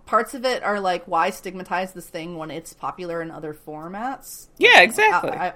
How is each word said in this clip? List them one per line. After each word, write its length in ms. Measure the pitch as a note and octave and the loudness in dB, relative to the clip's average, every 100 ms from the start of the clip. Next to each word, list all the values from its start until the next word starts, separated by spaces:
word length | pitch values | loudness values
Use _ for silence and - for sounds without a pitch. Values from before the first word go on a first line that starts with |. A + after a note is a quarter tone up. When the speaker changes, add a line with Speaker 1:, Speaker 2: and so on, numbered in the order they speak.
| - | 0
Speaker 1:
parts 280 | A3 A3+ | 2 2
of 100 | C4+ | -2
it 180 | B3+ B3 | -2 0
are, 160 | - G#3 | 0 0
like, 240 | F#3+ F3 - | 0 0 0
why 240 | E3 F#3 | 2 2
stigmatize 600 | G3+ F#3+ F#3 F#3+ F3+ F#3+ | 0 -10 -10 -4 -2 -2
this 160 | F3+ - | -8 -12
thing 280 | E3+ E3 E3+ | -10 -10 -10
when 140 | D#3 | -8
it's 200 | D3+ E3 | -10 -12
popular 480 | - C#3 - F3 E3 | -10 -8 -8 -6 -6
in 100 | D#3+ | -6
other 200 | D3+ D#3 | -8 -10
formats? 920 | D3+ - D3+ E3 G3 B3 C4+ - - - - | -12 -12 -12 -10 -8 -8 -8 -14 -18 -20 2
Speaker 2:
Yeah, 120 | A4 | 6
Speaker 1:
Like, 80 | G#4 | 8
Speaker 2:
exactly. 460 | F3+ - G#4+ F3 D#3+ | 6 6 4 4 0
Speaker 1:
I, 180 | - | -2
I, 40 | F3+ | -4